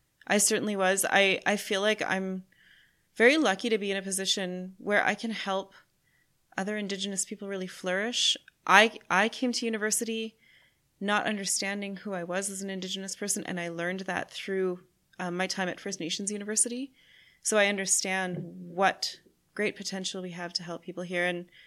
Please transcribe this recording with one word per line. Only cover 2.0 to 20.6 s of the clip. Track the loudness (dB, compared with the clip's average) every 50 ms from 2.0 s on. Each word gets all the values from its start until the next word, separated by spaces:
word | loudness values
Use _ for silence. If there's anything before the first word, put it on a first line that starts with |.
| 0
I'm | -2 0 -2 -2 -4 -4 -6 -8 -12 _ _ _ -20 -20 _ _ _ _ _ _ _ _
very | 6 6 8 8
lucky | 8 4 4 2 2 0 0
to | 0
be | 0 0 -2
in | -4 -4
a | -4
position | -4 -4 -4 0 0 0 0 0 -4 -4 -6 -8 -10 -12 -10
where | -2 2 2 4 4
I | 2 0
can | 0 -2 -6 -6
help | -4 -2 -2 -2 -2 -2 -6 -12 -20 -20 _ _ _ _ _ _ _ _ _ _ _ _ _ -6
other | -6 -4 -4 -4 -4
Indigenous | -4 -6 -6 -6 -6 -6 -4 -4 -6
people | -6 -6 -10 -8 -8
really | -6 -6 -6
flourish. | -8 -10 -6 -4 -2 -2 0 -2 -2 0 0 2 2 0 0 -4 -16 _ _ _
I, | 8 10 10 10 8 4 -4 -4 _
I | 2 4 4 2
came | 0 0 -2 0 0
to | 0 -2
university | -2 -4 -2 -2 -2 -2 -2 -2 -4 -4 -6 -6 -8 -10 _ _ _ _ _ _ _ _ _ _ _ _ _
not | -2 0 0 2 2
understanding | 0 -2 -2 -2 -2 -2 -2 -2 -2 -4 -4 -6 -8 -8
who | -8 -8 -8 -6
I | -6 -6
was | -4 -4 -4 -4 -4
as | -6 -6
an | -6 -6
Indigenous | -6 -6 -6 -6 -6 -8 -8 -8 -8
person, | -6 -4 -2 -2 -2 -2
and | -4 -4 -4
I | -4 -4
learned | -4 -4 -4 -4 -4 -4
that | -4 -4 -4 -4 -4 -6
through, | -10 -12 -6 -4 -2 0 0 0 -2 -4 -10 _ _ _ _ _ _ _
um, | -6 -4 -2
my | -2 -2
time | -2 -2 -2 -2 -4
at | -4 -6
First | -8 -8 -8 -6
Nations | -6 -6 -6 -4 -4 -4
University. | -6 -6 -6 -4 0 0 0 0 0 -6 -8 -10 -12 _ _ _ -20 -20 -20 _ _ _ _
So | 2 4
I | 6 6
understand | 6 4 2 2 2 2 2 2 0 0 0 0 -2 -4 -4
what | -6 -8 -10 -12 -14 -10 0 4 4 4 4 2 -4 -6 -6 -10 _ _ _ _ _ _ _
great | -2 -2 -2 -2
potential | -4 -8 -8 -6 -6 -6 -6 -6 -6 -8
we | -8
have | -8 -8 -10 -6 -6
to | -8